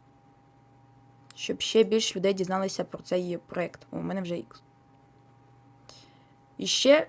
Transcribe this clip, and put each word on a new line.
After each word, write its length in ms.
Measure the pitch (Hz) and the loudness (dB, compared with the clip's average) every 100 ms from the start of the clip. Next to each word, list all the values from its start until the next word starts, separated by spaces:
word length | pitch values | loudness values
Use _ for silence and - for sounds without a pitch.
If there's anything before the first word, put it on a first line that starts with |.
| - - - - - - - - - - - - - - | -20 -20 -20 -20 -20 -20 -20 -20 -20 -20 -20 -20 -20 -10
Щоб 260 | - - | -6 -4
ще 220 | - 220 | 2 4
більше 360 | 220 220 220 190 | 4 2 0 0
людей 140 | 190 | 0
дізналися 500 | 196 180 190 190 - | 0 -2 -2 -2 -4
про 160 | 175 - | -8 -10
цей 380 | - 180 180 170 | -4 -4 -2 -6
проєкт. 500 | - - 170 - - | -8 -6 -6 -8 -12
О, 60 | 156 | -8
у 40 | |
мене 200 | 165 190 | -6 -6
вже 160 | 175 170 | -6 -8
ікс. 240 | - - - _ _ - - - - - - - - - - - - - - - _ - | -8 -20 -20 _ _ -20 -20 -20 -20 -20 -20 -20 -20 -20 -20 -20 -20 -20 -20 -20 _ -8
І 100 | 190 | -4
ще, 400 | - 254 294 | 2 6 6